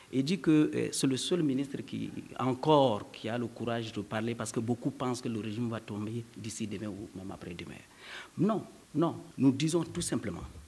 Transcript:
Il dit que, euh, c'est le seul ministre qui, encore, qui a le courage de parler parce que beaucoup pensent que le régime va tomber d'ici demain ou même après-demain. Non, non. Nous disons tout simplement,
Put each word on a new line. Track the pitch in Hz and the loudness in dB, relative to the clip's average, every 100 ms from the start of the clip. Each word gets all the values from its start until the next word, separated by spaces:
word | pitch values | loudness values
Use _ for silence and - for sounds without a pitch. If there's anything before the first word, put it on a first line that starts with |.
| - | -4
Il | 127 | 0
dit | 135 185 | 2 2
que, | 165 151 151 | 6 6 6
euh, | 139 117 | 4 0
c'est | - 139 | 2 2
le | 127 | 2
seul | - 180 | 0 2
ministre | 147 131 139 - - | 4 2 -2 -6 -6
qui, | 110 104 - - - | -6 -6 -8 -12 -2
encore, | 127 123 151 147 131 101 - | 0 2 6 8 8 4 -4
qui | - 110 | -8 -4
a | 120 | -2
le | 117 | -4
courage | - 113 117 110 | -4 -2 -2 -2
de | 104 | -6
parler | 98 110 113 117 | -2 -2 -2 -2
parce | 107 | -2
que | 123 | -2
beaucoup | 113 120 143 | 0 0 0
pensent | - 127 123 | -2 -2 -2
que | 127 | -2
le | 110 | -4
régime | 107 107 117 | -4 -2 -2
va | 110 | -4
tomber | - 104 104 117 117 - | -6 -6 -4 -6 -8 -10
d'ici | 110 - 107 | -10 -6 -6
demain | 98 107 | -4 -6
ou | 95 107 95 | -8 -10 -10
même | 95 | -10
après-demain. | - - 87 165 - - - - - - - | -10 -10 -10 -10 -12 -18 -20 -14 -14 -12 2
Non, | 196 208 - - - | 2 2 -4 -16 -6
non. | 147 165 - - - | 0 2 0 -12 4
Nous | 135 | 4
disons | 123 160 170 | 6 2 2
tout | 156 175 | 0 -2
simplement, | 165 127 98 85 - - | -2 -2 -2 -6 -10 -14